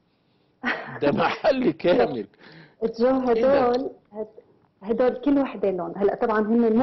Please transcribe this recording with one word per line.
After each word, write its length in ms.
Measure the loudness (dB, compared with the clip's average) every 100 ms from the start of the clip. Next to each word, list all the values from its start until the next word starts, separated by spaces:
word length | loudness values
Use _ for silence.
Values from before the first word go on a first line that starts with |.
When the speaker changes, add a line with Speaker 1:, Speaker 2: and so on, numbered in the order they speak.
| _ _ _ _ _ _ -6 -6 -8 -2
Speaker 1:
ده 100 | 0
محل 600 | 0 -2 0 0 2 -2
كامل. 560 | 0 0 2 0 -2 -10 _ -20 -20 -20 _
Speaker 2:
<laughs> 160 | -8 0
جو، 80 | 2 2 0
Speaker 1:
إيه 100 | 2
ده؟ 260 | 4 4 2
Speaker 2:
هدول، 200 | 0 -4 -12 _
هد-، 140 | -14 -14 -14 _ _ _ _
هدول 260 | -4 0 0
كل 300 | 0 0 0
وحدة 320 | 0 -2 -4
لون. 220 | -2 -8 -2
هلا 180 | -2 0
طبعًا 240 | -2 0
هن 200 | 2 2
Speaker 1:
ما 60 | 4
أنا 80 | 2